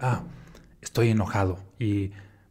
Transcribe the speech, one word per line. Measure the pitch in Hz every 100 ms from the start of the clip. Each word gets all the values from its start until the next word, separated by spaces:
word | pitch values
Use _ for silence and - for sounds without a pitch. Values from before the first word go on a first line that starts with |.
ah, | 127 117 - - - - - -
estoy | - - 117
enojado. | 110 95 107 95 90 - -
Y | 110 101 98 - - - _